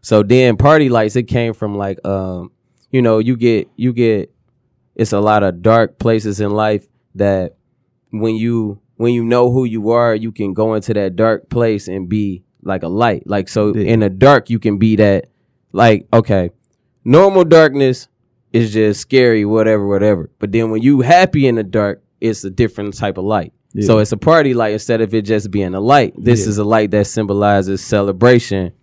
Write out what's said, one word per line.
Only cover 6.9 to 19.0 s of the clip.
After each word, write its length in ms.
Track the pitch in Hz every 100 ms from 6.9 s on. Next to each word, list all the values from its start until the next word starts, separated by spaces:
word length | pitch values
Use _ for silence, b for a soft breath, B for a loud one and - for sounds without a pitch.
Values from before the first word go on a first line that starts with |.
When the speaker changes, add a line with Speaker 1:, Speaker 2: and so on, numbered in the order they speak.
| _ _ 90
Speaker 1:
that 400 | 101 95 87 _ _ _ _ _ _
when 240 | 110 113 110
you, 440 | 117 117 107 101 _ _
when 160 | 117 120
you 80 | 117
know 260 | 120 123
who 140 | 127 123
you 240 | 110 104
are, 240 | 117 120
you 180 | 110 113
can 220 | 107 101
go 220 | 95 110 110
into 180 | 101
that 220 | 104 95 90
dark 340 | 110 107 _
place 380 | 120 117 104 92
and 200 | 95 87
be 360 | 107 101 92 _ _
like 220 | - 95
a 40 | 82
light. 360 | 98 117 95 -
Like, 240 | 101 90
so 260 | 110 104 101
Speaker 2:
Yeah. 60 | 98
Speaker 1:
in 100 | 113
the 100 | 104
dark, 380 | 95 131 143 -
you 80 | 117
can 180 | 113 101
be 180 | 110 107
that, 280 | 104 95 - _ _ _ _
like, 340 | 95 117 107 -
okay, 380 | 113 110 101 87 _ _ _ _ _
normal 400 | 113 143 196 196
darkness 640 | 165 160 156 139 135 127 - _ _ _ _
is 180 | 117 113
just 300 | 110 107 101